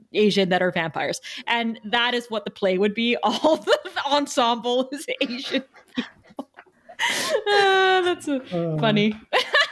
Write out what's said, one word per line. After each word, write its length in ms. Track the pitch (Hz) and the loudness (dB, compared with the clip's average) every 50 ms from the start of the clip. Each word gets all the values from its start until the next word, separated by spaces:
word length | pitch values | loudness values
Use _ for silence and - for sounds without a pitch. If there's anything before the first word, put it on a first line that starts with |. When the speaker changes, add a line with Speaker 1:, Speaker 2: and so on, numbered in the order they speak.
| _ _ | _ _
Speaker 1:
Asian 380 | - 185 214 208 170 196 196 175 | 2 4 4 4 4 4 2 2
that 120 | 185 180 | 2 2
are 80 | 185 185 | 2 0
vampires. 500 | 170 175 165 160 - - 147 135 - - - - - - - - | 0 -2 -4 -4 -4 -4 -4 -4 -6 -8 -10 -14 -14 -8 -4 -2
And 320 | 233 233 233 226 220 - - | -2 0 -2 -4 -6 -8 -6
that 300 | 208 202 240 233 247 240 | -2 0 0 0 2 0
is 160 | 240 233 - | -2 -4 -4
what 140 | 220 - - | -6 -6 -6
the 80 | - | -8
play 260 | - - 202 190 185 185 | -6 -2 0 2 2 2
would 160 | 202 214 202 | 2 0 0
be. 220 | 226 233 240 240 - | 0 0 0 0 0
<laughs> 20 | - | 0
All 320 | 214 214 - - 311 320 | 0 0 2 2 2 2
the 200 | 311 - 359 466 - - 381 - - - | 2 2 2 0 0 0 -4 -6 -6 -2
ensemble 840 | 277 277 294 285 277 - 285 240 233 240 233 214 247 247 254 254 254 | 0 2 0 0 0 0 2 2 2 2 0 0 0 0 0 0 -2
is 120 | 285 277 - - - - | -4 -10 -8 -6 -4 -4
Asian 440 | 277 - 247 240 277 - - 269 269 - _ - - _ - | -4 -4 -6 -8 -6 -4 -4 -4 -4 -6 _ -20 -20 _ -8
people. 500 | - - - - _ _ - - - - _ | -8 -8 -8 -10 _ _ -20 -18 -18 -18 _
<laughs> 0 | _ - - _ _ _ _ - 659 - 932 | _ -20 -20 _ _ _ _ -16 -8 -6 -4
Uh, 960 | 932 - - - - 640 440 427 415 415 403 392 392 381 381 381 381 370 370 | -4 -2 -4 -2 -2 -2 -2 0 2 2 4 4 4 4 4 4 4 4 2
that's, 260 | 359 359 359 349 - 302 | 2 0 -2 -2 -2 -4
uh, 100 | 285 254 262 - | -4 -4 -4 -4
Speaker 2:
Uh. 260 | 180 170 170 165 156 151 | -4 -2 -2 -2 0 0
Speaker 1:
funny. 340 | 147 - - 208 208 220 214 - - - | 2 2 2 2 2 0 -2 -4 -6 -4
<laughs> 0 | - 480 508 - - 571 587 - | -2 -2 0 2 2 0 2 0